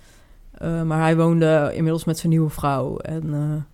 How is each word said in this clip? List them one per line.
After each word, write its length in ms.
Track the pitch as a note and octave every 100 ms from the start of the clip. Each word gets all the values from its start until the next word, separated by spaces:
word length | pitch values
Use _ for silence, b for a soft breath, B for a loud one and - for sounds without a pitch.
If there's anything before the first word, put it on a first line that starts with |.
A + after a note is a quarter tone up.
| b b b b b
Eh, 300 | - E3 E3
maar 160 | D#3+ D#3
hij 160 | D#3+ E3
woonde 540 | E3 E3+ D#3 D#3 C#3+
inmiddels 320 | - D#3+ E3 E3
met 120 | D#3+
zijn 140 | E3+
nieuwe 180 | D#3+ D#3
vrouw 480 | - D3 C3+ C3+ -
en, 360 | - D#3+ D#3
eh, 280 | D3 D3 D3+ D3